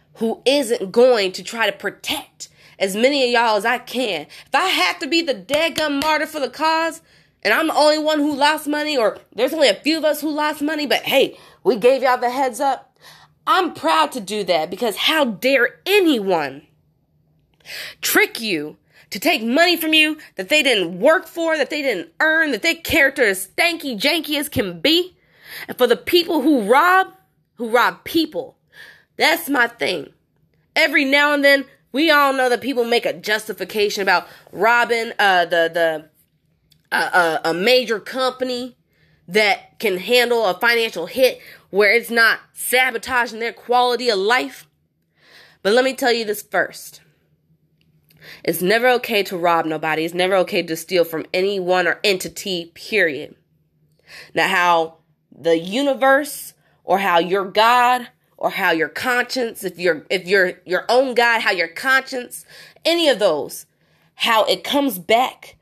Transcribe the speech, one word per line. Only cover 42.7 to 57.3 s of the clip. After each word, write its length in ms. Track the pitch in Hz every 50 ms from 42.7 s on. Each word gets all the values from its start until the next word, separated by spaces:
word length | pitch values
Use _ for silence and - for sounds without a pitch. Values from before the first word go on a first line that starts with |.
| - 254 254 254 226 226 - - 262 247 233 233 220 214
their 140 | 233 233 -
quality 560 | - - - 240 247 247 247 240 233 247 240
of 100 | 214 190
life. 480 | 190 208 240 262 285 269 - - - _ _ _ _ _ _ _ _ _ _ _ _ _ _ - - - _ _ _
But 100 | 190 214
let 120 | 247 254
me 80 | 262 262
tell 180 | - 269 240
you 120 | 233 233 233
this 200 | 202 - - -
first. 580 | - - 185 160 - - - - - - - _ _ _ _ _ _ _ _ _ _ _ _ _ _ _ _ _ _ _ _ _ _ _ _ - - - - _
It's 180 | - 175 175
never 280 | 180 180 208 233 233 254
okay 340 | 247 233 240 - 233 202 190
to 140 | - 202 175
rob 280 | 165 175 170 165 165
nobody. 380 | 160 156 156 156 160 156 156 160
It's 100 | 170 170
never 220 | 175 180 185 196
okay 260 | 190 180 185 208 185
to 140 | 170 165 160
steal 300 | 160 - - 190 175 170
from 200 | 170 - 160 - - -
anyone 540 | 185 185 196 208 196 180 175 185 185 175 170
or 120 | - - -
entity, 680 | 214 196 185 - 170 - - - 208 185 175 170 170 _
period. 600 | - - - 220 208 185 165 143 - - - - _ _ _ _ _ _ _ _ _ _ _ _ _ _ _ - - - - _
Now, 120 | 170 160 175
how 440 | 190 185 175 175 175 165 165 160 - _ _ _ _ _ _ _ - -
the 180 | 143 165 165 165
universe 960 | 165 185 196 254 285 285 269 220 254 269 269 269 302 277 - - - - - _ _ _ _ _ _
or 160 | - 175 196
how 200 | 196 190 175 175
your 260 | 170 180